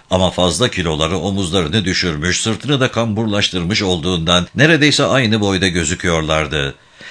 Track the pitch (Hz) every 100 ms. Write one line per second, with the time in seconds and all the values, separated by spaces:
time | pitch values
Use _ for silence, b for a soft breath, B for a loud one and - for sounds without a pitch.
0 | - 92 92 - 90 80 123 - 82 76
1 | 80 87 87 98 92 92 78 107 92 90
2 | 90 76 85 87 117 107 127 143 127 113
3 | 117 104 113 101 98 92 85 104 101 90
4 | 80 90 80 87 87 107 147 160 147 123
5 | 123 127 117 110 101 95 92 87 80 87
6 | 92 82 78 78 76 76 69 - B B
7 | B